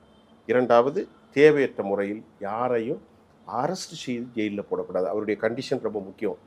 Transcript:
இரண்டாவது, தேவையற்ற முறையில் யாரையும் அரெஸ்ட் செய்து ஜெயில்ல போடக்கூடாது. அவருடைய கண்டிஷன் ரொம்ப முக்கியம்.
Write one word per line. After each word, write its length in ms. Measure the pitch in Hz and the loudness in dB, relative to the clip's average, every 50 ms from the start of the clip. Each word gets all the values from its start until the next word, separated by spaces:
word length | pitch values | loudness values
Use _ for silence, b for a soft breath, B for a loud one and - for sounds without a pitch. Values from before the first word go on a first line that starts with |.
| - _ - - _ _ - _ - | -20 _ -20 -20 _ _ -20 _ -2
இரண்டாவது, 640 | 113 117 127 127 117 120 120 123 139 156 202 - - - - - - | 0 2 2 4 6 6 6 6 4 0 -4 -6 -6 -12 -20 -18 -4
தேவையற்ற 520 | - 139 147 151 147 143 131 - - - | 4 8 8 8 8 6 2 0 0 -4
முறையில் 420 | 101 98 98 98 101 98 104 110 - - - - | -2 -2 0 -2 -2 -4 -4 -8 -10 -18 -16 -10
யாரையும் 600 | 101 98 107 113 127 123 123 117 113 123 175 - - _ - - _ _ _ _ - - 101 | -8 -6 -4 -2 -2 0 0 0 0 -2 -6 -8 -10 _ -20 -20 _ _ _ _ -14 -8 -4
அரெஸ்ட் 160 | 120 135 165 | -4 -2 -2
செய்து 540 | 185 185 - - 170 - - 131 123 120 120 120 - | -4 -6 -10 -14 -14 -12 -8 -8 -8 -8 -8 -8 -4
ஜெயில்ல 300 | 110 107 104 101 101 95 - | -4 -4 -2 -4 -6 -6 -6
போடக்கூடாது. 340 | 90 90 - - 92 92 92 | -6 -6 -6 -4 -4 -2 -2
அவருடைய 360 | 82 101 107 107 104 104 101 | -2 -2 -4 -2 -2 -4 -2
கண்டிஷன் 420 | 110 113 120 131 131 - 139 123 | -2 -2 -2 -4 -4 -4 -6 -4
ரொம்ப 180 | 110 107 107 104 | -4 -4 -6 -6
முக்கியம். 360 | 95 98 95 - 110 95 87 - - | -10 -10 -10 -6 -4 -6 -6 -6 -14